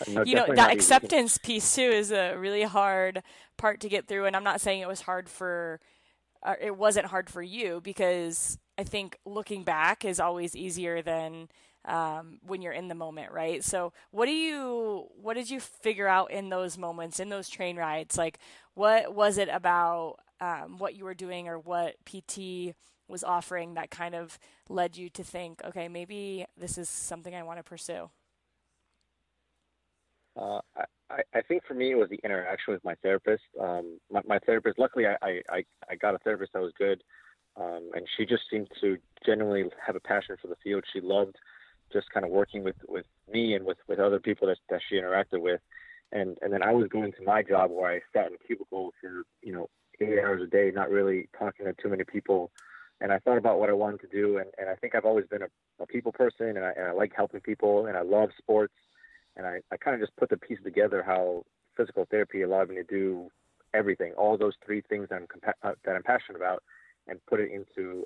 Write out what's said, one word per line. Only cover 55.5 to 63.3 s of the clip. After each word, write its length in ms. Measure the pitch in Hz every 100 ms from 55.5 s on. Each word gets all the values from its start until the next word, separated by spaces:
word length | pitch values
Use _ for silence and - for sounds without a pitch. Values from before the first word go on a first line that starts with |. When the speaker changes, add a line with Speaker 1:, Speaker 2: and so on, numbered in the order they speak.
| _ _ -
Speaker 1:
a 60 | -
people 260 | 120 120
person, 360 | - 123 - 113
and 160 | 104
I, 80 | 92 87
and 100 | 90
I 60 |
like 200 | 87 101
helping 260 | - 98 101
people, 460 | - 107 104 104 110
and 100 | 92
I 60 |
love 280 | 87 104 107 -
sports, 380 | - 107 104 _ _ _ - - _ -
and 100 | 92
I, 140 | 90 -
I 40 | -
kinda 220 | - 127
just 180 | 107 -
put 120 | 127
the 80 | 104
pieces 280 | - 107
together 380 | 95 87 104 98
how 420 | 92 92 90 87 - _ _ -
physical 300 | 117 - 90
therapy 320 | 107 101 98
allowed 260 | 90 95 92
me 80 | 92
to 80 |
do 460 | 87 98 95 90 87